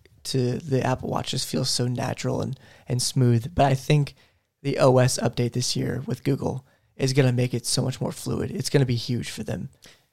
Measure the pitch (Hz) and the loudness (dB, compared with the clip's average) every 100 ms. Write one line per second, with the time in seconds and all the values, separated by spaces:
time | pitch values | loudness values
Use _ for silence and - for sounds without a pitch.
0 | _ _ - 135 123 - 165 131 127 127 | _ _ -6 -2 0 -2 -2 0 0 -2
1 | - - - 139 - - 135 - 123 120 | -2 -4 -4 -4 -4 -2 -2 0 -2 -2
2 | 120 - 127 120 113 135 - - - 123 | -4 -4 -4 -2 -4 -6 -12 -16 -4 -2
3 | - - 123 117 117 - 139 135 - 151 | 0 4 4 4 2 2 2 2 2 2
4 | 139 - _ _ _ _ 139 - 131 127 | 2 -6 _ _ _ _ -4 4 6 6
5 | 123 - - - - 131 - 139 131 - | 4 2 -2 0 -2 -2 -2 -2 -4 -4
6 | 139 - 139 135 - 131 - _ _ - | -6 -4 -2 0 -2 -6 -10 _ _ -4
7 | 131 131 131 123 123 120 - - 131 - | 0 4 4 4 0 -2 -2 -2 -2 -2
8 | - - - - - - 131 147 127 117 | -6 -6 -6 -4 -4 -6 0 2 2 0
9 | - 120 - - 214 98 135 - - - | -2 -4 -4 -8 -8 -8 -8 -14 -20 -20
10 | _ | _